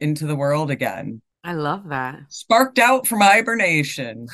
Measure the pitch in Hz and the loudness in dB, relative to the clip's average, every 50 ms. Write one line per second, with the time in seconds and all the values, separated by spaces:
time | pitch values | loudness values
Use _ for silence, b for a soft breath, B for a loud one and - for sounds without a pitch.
0 | 147 151 151 147 156 147 151 139 143 143 147 151 156 151 135 - 131 110 95 95 | -2 -2 -2 -2 -2 -4 -4 -2 0 0 0 0 0 -2 -2 -2 -4 -6 -6 -6
1 | 101 104 113 113 _ _ _ _ - 175 175 156 151 147 165 196 202 160 143 131 | -10 -10 -12 -12 _ _ _ _ -12 -8 -6 -4 -2 -4 -4 -4 -6 -8 -6 -6
2 | 131 127 143 - 143 _ - - - - 226 233 262 262 - 247 233 247 269 262 | -6 -6 -8 -12 -18 _ -20 -16 -2 2 4 4 4 2 2 4 4 4 4 2
3 | 262 - 233 208 208 196 202 220 220 226 226 226 196 175 165 151 147 143 - - | 0 -2 0 4 6 6 6 6 4 0 -2 0 0 2 2 0 0 -2 -4 -10
4 | 127 117 110 113 117 120 | -10 -10 -10 -12 -14 -16